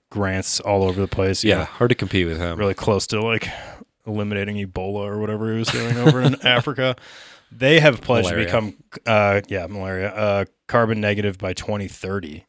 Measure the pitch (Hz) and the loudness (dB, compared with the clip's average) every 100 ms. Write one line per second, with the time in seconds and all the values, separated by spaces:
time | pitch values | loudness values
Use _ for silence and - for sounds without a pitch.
0 | _ 107 98 95 92 - - 101 95 92 | _ -4 -2 -2 -2 -2 0 2 2 0
1 | 95 - 95 98 107 87 87 - 120 123 | -2 0 0 2 2 2 0 0 2 2
2 | 98 - 87 80 87 85 101 95 - 98 | 0 0 0 -2 -4 -2 -2 -2 0 0
3 | - 110 113 110 - - - - - _ | 0 -2 -2 -2 -4 -12 -16 -20 -20 _
4 | - 107 104 101 101 104 98 92 95 101 | -8 -4 -4 -4 -4 -6 -6 -6 -6 -6
5 | 101 104 107 107 110 113 113 120 117 120 | -6 -4 -4 -4 -2 -2 -2 -2 -2 2
6 | 123 127 127 135 123 123 135 131 131 123 | 4 6 4 2 2 2 2 -2 -2 -2
7 | - - - - _ 113 131 160 151 113 | -10 -20 -20 -20 _ 0 6 8 6 4
8 | - 120 92 85 87 113 107 - _ - | 2 2 2 0 0 0 -2 -10 _ -8
9 | - 107 101 101 101 98 85 104 95 92 | 0 4 4 2 -2 -6 -6 -8 -6 -4
10 | 98 101 107 101 95 _ - 120 110 110 | -4 -2 0 0 -2 _ 0 2 2 0
11 | 104 101 104 95 95 90 - 104 95 - | 0 0 -2 -4 -6 -6 -6 -6 -6 -10
12 | 95 98 82 78 | -6 -6 -8 -14